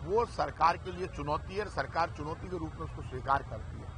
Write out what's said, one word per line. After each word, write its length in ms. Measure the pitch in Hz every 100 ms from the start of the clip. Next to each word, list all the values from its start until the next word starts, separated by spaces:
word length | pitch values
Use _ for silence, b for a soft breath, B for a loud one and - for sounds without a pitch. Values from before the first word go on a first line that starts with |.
वो 220 | 151 208 233
सरकार 520 | - 156 131 160 175
के 140 | 185
लिए 160 | 180 185
चुनौती 480 | - 147 151 - 190
है 60 |
और 80 | 202
सरकार 440 | 165 135 143 165 -
चुनौती 300 | 151 165 190
के 100 | 180
रूप 140 | 160 151
में 60 |
उसको 200 | 160 -
स्वीकार 420 | 143 127 127 139
करती 340 | 135 113 - -
है। 100 | 110